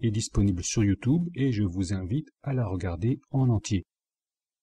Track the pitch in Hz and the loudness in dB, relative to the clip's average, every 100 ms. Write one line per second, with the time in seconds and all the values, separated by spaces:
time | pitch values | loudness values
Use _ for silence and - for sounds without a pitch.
0 | 117 104 - 110 101 87 - - 101 95 | 0 0 0 2 2 2 -2 2 2 2
1 | 120 165 170 127 135 107 101 90 92 95 | 2 2 0 -2 -2 0 -2 -2 -4 -4
2 | 90 139 151 _ 135 127 104 92 90 85 | -2 -4 -6 _ -4 -2 -2 -4 -4 -2
3 | 110 139 _ 135 127 107 - 98 - _ | -2 -2 _ 0 2 2 0 -2 -4 _
4 | _ _ _ _ _ _ | _ _ _ _ _ _